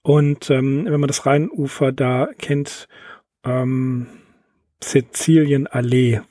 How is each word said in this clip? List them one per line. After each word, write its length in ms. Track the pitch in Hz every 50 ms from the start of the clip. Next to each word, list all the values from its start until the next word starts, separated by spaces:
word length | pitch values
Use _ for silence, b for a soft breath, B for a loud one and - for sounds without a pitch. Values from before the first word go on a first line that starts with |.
Und, 460 | - - 143 147 147 143 143 - - -
ähm, 360 | 139 131 131 135 135 143 165
wenn 140 | - 147 147
man 80 | 143 135
das 180 | 135 - -
Rheinufer 680 | 135 139 147 156 - - 202 143 135 - - 143 135
da 360 | 131 - 135 127 127 127 135 311 - -
kennt, 500 | - - 143 143 143 - - - - B B B B B B B B _ _ _ -
ähm, 640 | 123 127 127 127 127 131 131 131 131 127 123 120 B B B B B B B B B B B _ _ _ _
Sizilienallee, 1400 | - - - 139 123 - - - - - 160 160 151 143 143 139 139 - - 127 123 120 127 127 127 120 113 104 - -